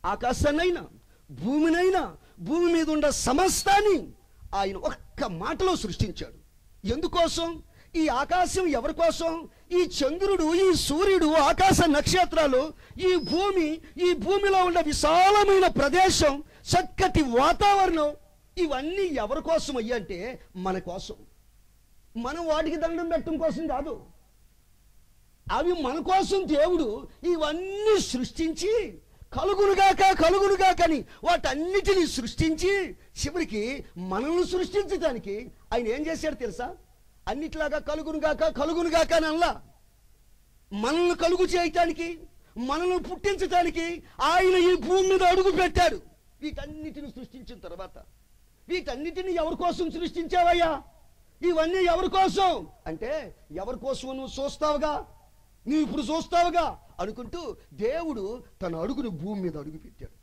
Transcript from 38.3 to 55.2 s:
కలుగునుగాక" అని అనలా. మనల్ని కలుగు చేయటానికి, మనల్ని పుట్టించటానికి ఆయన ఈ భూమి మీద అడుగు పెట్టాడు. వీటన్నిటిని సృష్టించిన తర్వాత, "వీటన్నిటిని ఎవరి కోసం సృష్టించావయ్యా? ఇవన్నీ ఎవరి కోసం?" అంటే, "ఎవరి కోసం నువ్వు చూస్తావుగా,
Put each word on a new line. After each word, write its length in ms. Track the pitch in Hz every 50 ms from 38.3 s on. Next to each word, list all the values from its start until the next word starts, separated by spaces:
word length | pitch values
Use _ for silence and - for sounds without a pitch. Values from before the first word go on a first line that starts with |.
| 302 302 311
కలుగునుగాక" 640 | 320 - 240 285 320 330 339 339 339 311 330 320 - 330
అని 120 | 330 320
అనలా. 360 | 311 302 330 349 311 226 - - - _ _ _ _ _ _ _ _ - _ _ _ - _ _ _ _ _ _ _ 202
మనల్ని 420 | 202 214 254 302 339 349 349 349
కలుగు 280 | 349 330 330 359 359 370
చేయటానికి, 760 | - 339 349 349 330 339 339 349 330 311 311 330 339 339 330 - - _ - _ _ _
మనల్ని 420 | 220 240 262 285 320 349 359 359 359
పుట్టించటానికి 1040 | - - 359 - - 403 392 - 381 339 359 359 349 339 - 339 330 339 349 339 - - - -
ఆయన 340 | 277 302 330 370 381 370 370
ఈ 200 | 370 339 359 359
భూమి 320 | 320 214 311 359 392 370
మీద 160 | 381 381 381 370
అడుగు 280 | 349 370 381 370 392
పెట్టాడు. 500 | 339 311 370 339 - 349 349 330 453 370 - - _ _ _ _ _ _
వీటన్నిటిని 680 | 262 302 - 285 277 294 311 311 311 311 - 294 294 262
సృష్టించిన 500 | - 254 247 - - 262 214 - 254 185
తర్వాత, 380 | 170 175 170 175 190 175 - - - - _ _ _ _ _ _ _ _ _ _ _
"వీటన్నిటిని 680 | - 349 359 - 285 247 254 302 339 320 370 370 381 349
ఎవరి 220 | 349 311 320 339
కోసం 360 | - 359 349 339 349 359 330
సృష్టించావయ్యా? 920 | - 320 349 311 - 330 330 - - 359 349 339 349 349 339 320 302 277 - - _ _ _ _ _ _ _ _ _ _
ఇవన్నీ 420 | - 349 339 311 320 330 359 381 359
ఎవరి 260 | 339 330 349 370 -
కోసం?" 580 | 370 381 381 349 - 403 392 370 320 220 160 - - _ _
అంటే, 480 | 165 160 160 220 240 294 311 262 175 - _ - _
"ఎవరి 280 | 147 180 196 - 180 180
కోసం 380 | 208 269 262 - - 262 262
నువ్వు 280 | 262 262 247 - - 269
చూస్తావుగా, 500 | 285 277 - 302 302 294 285 302 302 294 - - - - -